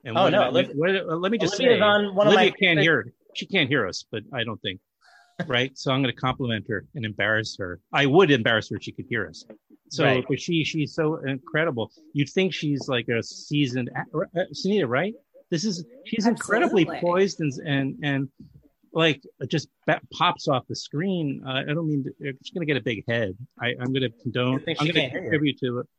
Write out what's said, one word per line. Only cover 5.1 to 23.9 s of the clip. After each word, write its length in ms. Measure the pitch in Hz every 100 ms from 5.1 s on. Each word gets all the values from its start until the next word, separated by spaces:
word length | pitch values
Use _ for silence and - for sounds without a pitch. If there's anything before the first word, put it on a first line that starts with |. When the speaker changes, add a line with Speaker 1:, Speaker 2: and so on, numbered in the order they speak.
| _ _ -
Speaker 2:
<laughs> 80 | 160
Speaker 1:
right? 300 | 123 131 -
So 140 | 147
I'm 80 | 135
gonna 100 | 131
compliment 500 | - 131 127 127 110 -
her 160 | 101 -
and 100 | 151
embarrass 520 | 110 98 104 110 113 -
her. 220 | 92 87 _
I 140 | 156 143
would 240 | 151 180
embarrass 400 | 135 117 110 -
her 60 | 104
if 60 |
she 80 | -
could 140 | - 98
hear 160 | 117 85
us. 160 | - - - _ - _
So, 140 | 151
Speaker 2:
Right. 200 | 139 123 -
Speaker 1:
but 140 | 139
she, 240 | - 165
she's 300 | 143 160 143
so 220 | - 151 160
incredible. 720 | 135 135 - 151 165 120 104 _ -
You'd 160 | 143 139
think 240 | - 185
she's, 340 | - 151 139 135
like, 200 | 123 117
a 140 | 117
seasoned, 680 | - - - 147 139 127 123
a-, 240 | 135 165 156 196 170
uh, 40 | 185
Sunita, 340 | 147 185 208 135
right? 240 | 123 190 233 _ - _
This 140 | 160 214
is, 180 | 175 160 - -
she's 200 | 220 208
incredibly 580 | 226 - 214 339 196
Speaker 3:
Absolutely. 160 | 165 156
Speaker 1:
poised 400 | 175 175 196 -
and, 120 | 151 135 160
and, 320 | 139 135 -
and, 260 | 147 135 139 _ - - _ _ _
like, 280 | 160 160 147 - _ 131
just 200 | 160 - _ -
ba-, 140 | 175 -
pops 360 | - 175 175 165
off 180 | 131 -
the 80 | -
screen. 680 | - 143 190 180 147 135 131
Uh, 160 | 131 139
I 60 |
don't 140 | 151 160
mean 160 | 147
to, 60 | 135 - 143
uh, 40 | 131
she's 100 | -
gonna 120 | 185 156
get 100 | 135
a 40 |
big 220 | 117 107 -
head. 280 | 117 104 92 123 -
I, 140 | 120 127
I'm 120 | 123